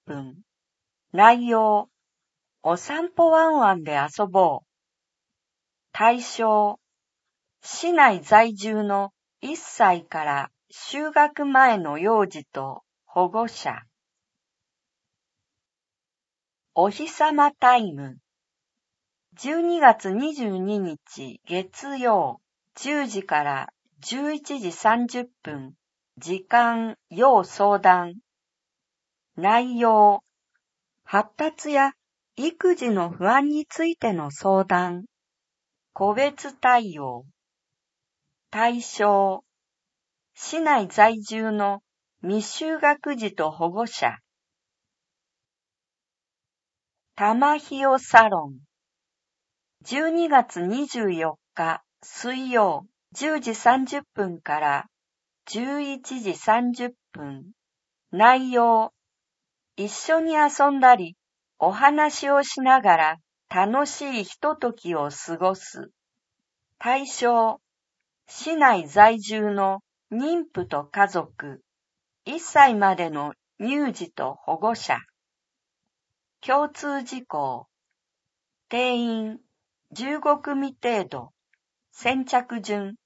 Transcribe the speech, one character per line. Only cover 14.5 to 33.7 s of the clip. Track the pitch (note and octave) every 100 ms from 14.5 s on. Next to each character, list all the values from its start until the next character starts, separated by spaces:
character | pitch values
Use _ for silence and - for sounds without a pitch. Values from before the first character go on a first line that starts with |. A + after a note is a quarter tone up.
| _ _ _ _ _ _ _ _ _ _ _ _ _ _ _ _ _ _ _ _ _ _
お | - F#3+
日 | G3 D#4
様 | - D#4 D4 C#4+
タ | - B3+ B3
イ | G#3
ム。 | C#3+ C3+ C3 _ _ _ _ _ _ _ _ _ _ _ -
十 | C4 D#4+
二 | E4+ F4
月 | C#4 A3 F#3+
二 | G3+ D4 D4
十 | A3+ F#3+
二 | F#3+ G#3
日 | F#3 D3+ _ - C3+ - -
月 | F3+ F#3 - C#4 C4+
曜、 | B3 G3+ C#3+ A#2+ _ _ _ -
十 | C4 D4 C4
時 | G3+ G3
か | D3+
ら | C#3+ C3+ - - _ _
十 | - B3 D4
一 | D4+ D4 C#4+
時 | F#3
三 | - G#3+ A#3 A#3+
十 | B3 B3 _
分。 | - D3 C3+ - _ _ _ _
時 | C#3 F#3+ -
間、 | A#3 A#3 A#3 A3+ - _
要 | F3 C4 A3+
相 | F3+ - G3+ G3+
談。 | G3 F3+ F3 F#3+ - _ _ _ _ _ _ _ _ _ _ -
内 | F#3+ A3+ B3+ A#3+
容、 | A#3 A3 G#3 G3+ - _ _ _ _ _ _ _
発 | - G3+ G#3+ -
達 | D#4 D#4 D4+
や | C#4+ C4+ - _ _ _ -
育 | D4 E4+ F#4 F4+
児 | B3
の | G3 E3+
不 | E3+ F#3
安 | C4 C#4+
に | D4+
つ | D4